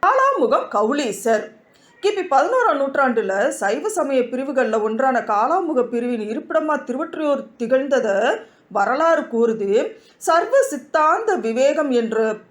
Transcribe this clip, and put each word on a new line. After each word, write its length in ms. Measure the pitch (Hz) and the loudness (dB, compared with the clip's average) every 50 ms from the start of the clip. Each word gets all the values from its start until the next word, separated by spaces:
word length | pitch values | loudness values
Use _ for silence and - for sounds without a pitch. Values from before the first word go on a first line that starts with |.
| - | 2
காலாமுகம் 640 | 370 523 523 523 554 539 440 285 220 240 - - - | 2 2 4 2 2 2 2 0 2 2 0 -2 -2
கவுளீசர். 840 | - 202 214 220 277 285 294 233 190 - - 240 226 214 - - - - _ _ _ _ _ _ _ _ | -2 -2 0 0 0 -2 -2 -4 -4 -4 -2 0 0 0 -2 -6 -16 -20 _ _ _ _ _ _ _ _
கிபி 200 | - 392 427 392 359 370 | -2 -2 0 0 -2 0
பதினோராம் 460 | 277 269 285 359 480 508 480 440 311 277 | 2 2 2 2 2 2 2 2 2 0
நூற்றாண்டுல 680 | 277 269 269 - 277 254 240 226 208 196 190 196 214 285 | -2 -2 0 0 0 2 2 0 -2 -2 -2 0 0 -2
சைவ 420 | 320 - - 196 214 269 285 427 | -2 -2 -2 -2 -2 -2 -4 -4
சமய 320 | 427 370 302 277 277 254 | -2 -2 -2 0 0 0
பிரிவுகள்ல 600 | 240 240 254 247 269 269 277 254 254 226 220 226 | 0 -2 -4 -6 -6 -4 -2 -2 0 0 0 0
ஒன்றான 380 | 208 220 220 226 262 262 262 233 | -2 -2 -2 0 0 2 2 0
காலாமுக 640 | 214 - 214 202 220 262 330 381 359 339 - 254 240 | 0 0 0 0 2 2 0 0 -2 0 0 0 -2
பிரிவின் 380 | - 240 240 233 247 247 220 | 0 -2 -4 -4 -2 -4 -4
இருப்பிடமா 560 | 214 208 220 302 - - 330 320 311 302 302 285 285 | -4 -6 -6 -8 -8 -2 -2 -2 0 0 -2 -2 -2
திருவொற்றியூர் 600 | - 240 262 320 330 330 339 311 294 285 269 - - - _ | -6 -6 -6 -6 -8 -6 -4 0 0 0 -2 -2 -12 -10 _
திகழ்ந்தத 800 | 240 226 254 262 269 285 277 262 220 220 196 196 220 262 415 453 - - _ _ _ _ | -2 0 0 0 2 2 0 0 2 2 0 2 2 0 0 -2 -6 -16 _ _ _ _
வரலாறு 600 | - 208 202 208 247 285 320 330 330 311 269 - | -2 -2 0 0 2 2 2 2 2 2 0 -2
கூறுது. 760 | - 226 233 233 220 - 208 190 196 233 294 - - - - - _ _ | 0 0 2 2 0 -2 -2 0 2 2 0 0 -6 -14 -20 -20 _ _
சர்வ 440 | - - 330 330 392 427 480 554 | 0 2 2 2 2 4 2 2
சித்தாந்த 760 | - - 311 269 - - _ 320 302 311 330 427 453 440 392 | 2 2 -2 -8 -10 -2 _ 2 4 4 2 2 2 0 0
விவேகம் 560 | 294 208 226 226 240 262 277 294 302 302 285 | 0 0 -2 0 2 2 2 2 2 0 0
என்ற 440 | 254 240 226 220 226 220 226 220 214 214 - _ | 0 0 0 0 0 0 0 0 -2 -4 -10 _